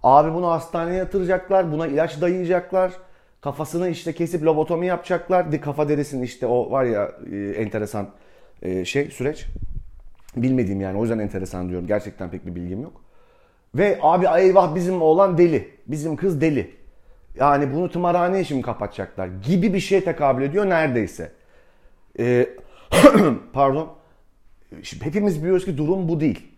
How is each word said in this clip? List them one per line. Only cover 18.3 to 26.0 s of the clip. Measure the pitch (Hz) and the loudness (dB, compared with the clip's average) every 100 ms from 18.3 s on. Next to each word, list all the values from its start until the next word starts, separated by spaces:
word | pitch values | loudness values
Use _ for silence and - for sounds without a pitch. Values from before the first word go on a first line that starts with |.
| 190 | 0
şimdi | 147 139 | -2 -4
kapatacaklar | 120 110 104 - 95 - 92 | -4 -6 -8 -8 -10 -8 -8
gibi | 92 107 180 208 | -8 0 2 2
bir | 196 | 0
şeye | - 190 | 0 0
tekabül | 180 156 143 127 | 0 0 0 2
ediyor | 139 180 196 | 0 0 0
neredeyse. | 170 156 120 98 - 80 _ _ - _ _ - _ _ - | 2 2 0 -2 -6 -14 _ _ -20 _ _ -20 _ _ -4
Ee, | 120 123 123 - - - - | 2 2 2 -4 -20 -20 0
<clears throat> | 185 269 220 175 113 - | 8 8 8 4 0 -6
pardon. | 135 139 139 156 - _ _ _ _ - - - - | 2 2 2 -4 -12 _ _ _ _ -20 -20 -20 -18
Şimdi | - - 151 | -16 -10 -4
hepimiz | 185 208 156 | 0 0 0
biliyoruz | 165 180 185 | 0 0 0
ki | 143 | -4
durum | 151 190 | -2 0